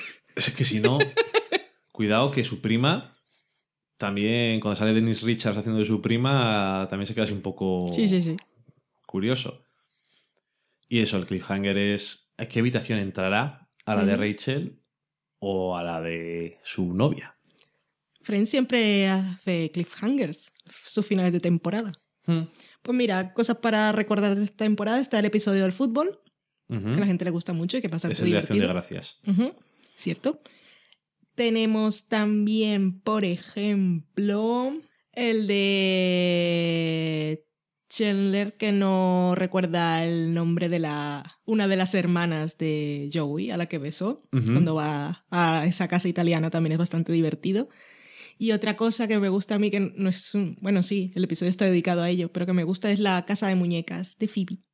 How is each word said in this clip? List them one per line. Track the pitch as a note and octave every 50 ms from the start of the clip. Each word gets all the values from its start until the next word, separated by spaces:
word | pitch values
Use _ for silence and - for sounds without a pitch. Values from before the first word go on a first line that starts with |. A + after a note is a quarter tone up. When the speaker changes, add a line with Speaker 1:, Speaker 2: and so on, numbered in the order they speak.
| - - - - _ _ _
Speaker 1:
Es | - - -
que | - - C3
si | C3 - G#2+
no, | G#2 A#2+ C3 -
<laughs> | A4 G#4+ - A4+ A4+ - - A4 - - - - - - _ _ _ _
cuidado | - - A2 G#2 G#2+ A2+ C3 C#3
que | C3+ C3 A2+
su | - A2+ -
prima, | - G#2+ A2+ A#2 B2+ D3 F3 B3 - - _ _ _ _ _ _ _ _ _ _ _ _ _ _ _ _ _ -
también | G#2+ G2+ G2 G2+ G#2 A2 A#2 A#2+ A#2+ A#2 A2+ G#2+
cuando | - G#2 G2+
sale | - A2 A2 A2
Denise | A2 A2+ A2+ A2 G#2+ A2
Richards | A#2 A#2 A2+ - A2 G2 G#2+
haciendo | G2+ A2+ A2 G#2+
de | G#2+
su | G#2+ A2 G2+
prima, | - G#2+ A#2 A#2 B2+ C3+ C#3 C3+ B2 A2+ G#2+ G#2 G2 F#2+ F#2+ F#2+ F#2+ F#2
también | F#2+ G2 G2+
se | - A2+
queda | A2+ G#2+
así | G#2+ G2+
un | G2
poco | - G2 F#2 - G2 F#2+ F#2 F2+ F2+ F2
Speaker 2:
Sí, | F2 A3+ A3+ G3
sí, | F#3+ F3+
sí. | E3+ E3 D#3+ G3 - _ _ _ _ - _ _ _ _ _ _ _
Speaker 1:
curioso. | - - F#2+ G2 A#2 C3 C3 B2+ - - - _ _ _ _ _ _ _ _ _ _ _ _ _ _ _ _ _ _ _ _ _ _ _ _ _ _
Y | B2 A#2
eso, | G#2+ - G#2 F#2+
el | F2
cliffhanger | - F#2+ F2+ - - G2 G2 G2 G2 F#2+
es | G2+ G2+ G2+ G#2 G2 - - - - _ _ _ -
¿a | A#2+
qué | - - A#2
habitación | A2+ B2 B2 A#2+ - - A#2 G#2+
entrará? | G2+ F#2+ - F#2+ F#2 F#2+ G2+ G#2+ C3 C#3+ - - - _ _ - -
¿A | - G#2+
la | G2+ G2
de | G2 G2+
Speaker 2:
Ujú. | -
Speaker 1:
Rachel | G#2 G#2+ G#2 - - C#3 C3 D3 F3 - - - _ _ _ _ _ _ _ _ _ _ _ _
o | G2+ G2 F#2+ F#2+ F#2 F#2 F2+
a | F2
la | E2+ E2+ E2+ D#2+
de | E2 E2+ E2 E2 E2 E2+ E2+ E2+ E2 D#2+ - - -
su | - - - F#2 F2 F2
novia? | F#2+ B2 D3+ - - - - - _ _ - _ _ - _ _ _ _ _ _ _ _ _ _ _
Speaker 2:
Friends | - - G#3 G3+ A3 A3
siempre | - C4+ B3+ B3 B3+ A#3+ A3 G#3 G3+ G3 G3 F#3+
hace | F#3+ F#3+ F#3+ F#3+ F3+ F#3 - G3 F3+ E3 E3 D#3
cliffhangers, | - F3 E3+ - - - G#3 A3+ C#4 C#4 A3+ D3+ E3 - - - - - _ - - - -
sus | - - G#3+ G3+
finales | - G#3 F#3 F3+ F3+
de | E3+ F3
temporada. | E3+ F3 E3+ D#3+ - E3+ G3+ A3 A#3 G3+ E3+ - _ _ _ _ _
Speaker 1:
Hmm. | - E3+ E3 E3 E3 - - - - - _
Speaker 2:
Pues | - A#3+ B3
mira, | B3+ B3 G#3+ F#3+ F#3 F#3+ F#3
cosas | - - A#3 - A#3 -
para | - A#3 A3 G#3+ G#3+ G#3+
recordar | G#3+ A3 G#3 G#3 G#3+ G#3 G3+ G#3 G3+
de | G3+ G#3
esta | G3+ - - A3
temporada. | G#3+ G#3+ G#3 G3+ G#3+ A#3 C4
Está | C4+ - - G#3+
el | G#3
episodio | G#3 G#3 G#3+ - G#3 G3 G3
del | F#3+ F#3+
fútbol, | F#3 - C4+ B3 A3+ C#4+ D#4+ F#4 - - _ _ _ _ _ _ _ _ _ -
Speaker 1:
Ujú. | A#2 A2 F#2+
Speaker 2:
que | G#2+ B2
a | E3+
la | G3+
gente | G3+ F3+ F3 F#3
le | F3+
gusta | E3 E3+ - - F3
mucho | E3 E3+ F#3 - C4
y |
que | -
es | -
bastante | E3 E3 - E3+ -
Speaker 1:
Es | -
el | - F3
de | F3 -
Acción | - - G#3 G#3
de | -
Speaker 2:
divertido. | - F2+ F2+ - - - F#2+
Speaker 1:
Gracias. | - - - _ _
Speaker 2:
Ujú, | G#3+ G3 F#3 A#3+ D4 - - _ _ _ _ _ _ _
cierto. | - - F3+ E3 - - C4+ D#4 - - - _ _ _ - - _ _ _ _ _ _ _ _ _ _ _ _
Tenemos | - A#3+ A#3 A3 A3+ A3 A3 A3 A3 G#3+ G#3+ G#3 - - _
también, | A3+ G#3+ G#3+ G#3 G#3+ G#3 G#3 G#3 G#3+ A3 A3 G#3+ G#3 G3 G3 F#3+ F3+ F#3+
por | - G#3+ G#3+ A3 G3+
ejemplo, | F3+ F3 F3 - - - G3+ G3+ G#3 G#3 G3 F#3+ F3+ F3 D#3+ - _ _ - G3+ G#3 G3+ G#3 A3 A3+ A#3+ B3 B3+ C4 C#4+ D#4+ - _ _ _ _ _
el | _ A#3+ B3 A#3 A3+ A3 G#3+ G3 G3+ G3+ G3 G3 G3 G3 F#3+ F#3+ F#3 F#3 F#3 F3+ F3+ F3+
de | F3+ F3+ F3 F3 F3 F3 E3+ E3+ E3+ E3+ E3 E3 E3 E3 D#3+ D#3+ D#3+ D#3+ D#3 D#3 D3+ D#3 D#3 D#3 - _ _ _ _ _ _ _ _ _
Chandler, | - - A3 G#3 G3+ G3 G3 G3 F#3+ G3+ G3+ G3+ - -
que | A3 G#3+
no | G3+ G3 G3 F#3+ F#3+ F#3 F#3 F#3 F3+ F3+ F3+ F3+ F3+
recuerda | F#3 F#3 F3+ - F#3+ F3+ E3+ E3 E3+ E3+ E3 E3 E3 E3
el | E3+ E3+ E3 E3 E3 E3
nombre | E3+ E3+ E3 E3+ E3+ F3 E3+
de | F3 E3+
la, | E3 D3+ D3 D3 D3 D3 C#3+ C#3 C3 - - _ _
una | - A3 G#3+ G3+ G3
de | F#3+
las | F#3 F#3 F3+ -
hermanas | F#3+ F3 F3+ F3 E3+ F3 E3+ D#3+ D#3 D#3 D#3+ - -
de | D#3+ D#3 D3+ D3+ D3+ D3 D3 C#3+ C#3+ C#3+
Joey, | D3+ E3 D3+ D3 D3 E3 G3 A#3+
a | G3+
la | F3 E3+
que | - - D#3
besó, | C3+ D3+ - - F3+ G#3+ C#4+ - _ _
Speaker 1:
Ujú. | - C3 A#2 A2
Speaker 2:
cuando | A#2 C#3 F3 E3 D#3+
va | D#3 D3+ D3+ D3+ C#3+ C#3+ D#3 F3 - _ _
a | F#3 F3 E3+ E3 D#3+ D#3+ D3+
esa | F3+ F3 - F#3 F3
casa | F3+ F3+ - F3+
italiana, | E3+ F3+ F3 E3+ E3+ D#3+ D#3+ E3
también | D#3 E3 E3 D#3
es | D#3 D#3+
bastante | F3 F3 - E3 E3 -
divertido. | E3+ E3 D#3+ D3+ D3+ - - F3+ F#3+ G#3+ C#4 - - - - - - - - - - - - - - -
Y | G#3+ A3+
otra | G#3+ G3+ A3 A3 G3+
cosa | G#3+ A3 A3+ A3 - A#3 G#3+
que | A3 G#3
me | G3 G3
gusta | F#3 G3+ F#3 - G#3+
a | G3+
mí, | G#3+ G#3
que | G3+ G3+
no | G3 - - - G3 F#3
es | F3+ - - - -
un... | G3+ G3 D#3+ - -
Bueno, | F#3+ F#3+ G3+ F#3 F3
sí, | - G3+ G3+ F#3 F#3 -
el | F#3 F3+
episodio | - E3 - F3 F3+
está | F3+ F#3 G#3
dedicado | F#3+ F3+ F3 E3+ F#3 F3 F3
a | E3+ F3
ello, | F3+ F3+ E3+ E3+
pero | - F3+ F3+
que | F3+
me | F#3 F3+
gusta | E3 E3+ F#3+ F#3 - G#3
es | G3+ G3+
la | G#3 G3 F#3 F3+ F3+
casa | - G3+ G3+ A3 G3
de | F#3+
muñecas | F#3 F3+ F3 F3 E3 E3 - F3 E3+ F#3 - - -
de | A3 G#3+
Phoebe, | - G3+ F#3 F3+ - - _ _